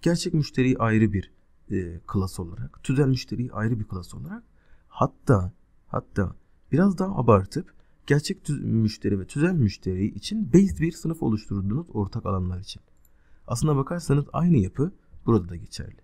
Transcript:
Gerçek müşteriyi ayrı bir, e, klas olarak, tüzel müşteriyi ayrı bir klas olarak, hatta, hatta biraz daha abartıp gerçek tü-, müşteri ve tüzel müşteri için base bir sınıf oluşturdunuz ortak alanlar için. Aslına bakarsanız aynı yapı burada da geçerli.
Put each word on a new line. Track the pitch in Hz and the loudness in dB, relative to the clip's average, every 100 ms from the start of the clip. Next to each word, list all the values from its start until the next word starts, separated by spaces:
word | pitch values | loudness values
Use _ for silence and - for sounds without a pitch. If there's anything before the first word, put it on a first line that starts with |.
Gerçek | - 170 185 | 2 0 0
müşteriyi | 170 143 - 127 127 | 0 0 0 2 2
ayrı | 113 110 110 | 2 4 4
bir, | 95 - _ _ _ - | 2 -6 _ _ _ -6
e, | 98 90 85 - | -6 -6 -10 -6
klas | 101 92 - | -4 -2 -6
olarak, | 85 90 131 - | -10 -10 -12 -12
tüzel | - 135 139 | -2 2 2
müşteriyi | 127 - - 123 | 2 -2 -6 -6
ayrı | - 110 117 | -2 -2 -2
bir | 104 | -4
klas | 98 87 - | -8 -10 -12
olarak, | 139 214 - _ _ - _ | -10 -12 -14 _ _ -20 _
hatta, | - 127 - - 110 92 - _ _ _ | -2 -2 -2 2 2 2 -8 _ _ _
hatta | - - - 92 - _ _ _ | -10 -6 -4 -4 -4 _ _ _
biraz | 135 196 175 | 2 2 2
daha | 190 185 | -4 0
abartıp | 123 104 95 - 90 - _ _ - | 4 4 4 -6 -10 -18 _ _ 0
gerçek | 143 - 190 - | 0 0 -8 -6
tü-, | 147 | -4
müşteri | - 110 110 107 104 101 | 0 2 2 0 -2 -2
ve | 90 | -4
tüzel | 143 165 | 0 0
müşteri | 180 110 - - 92 98 | 4 2 0 -6 -2 -2
için | - - 214 185 | -4 -8 -6 4
base | 175 196 - | 6 6 2
bir | 156 | -4
sınıf | 175 160 160 | -2 -6 -2
oluşturdunuz | 139 107 - 101 98 117 170 | 0 -2 -2 -4 -2 -4 -4
ortak | 104 98 113 - | -4 -4 -4 -4
alanlar | 95 90 90 | -2 -2 -6
için. | 98 - _ _ _ _ _ - - | -10 -16 _ _ _ _ _ -20 -8
Aslına | 120 156 143 | -2 0 0
bakarsanız | 135 175 - 143 143 | 0 -6 0 0 0
aynı | - 170 160 | 0 4 4
yapı | 92 - 151 - _ - - | 2 0 -4 -4 _ -10 2
burada | 113 90 | 2 2
da | 87 | -12
geçerli. | - - - - | -14 -12 -14 -14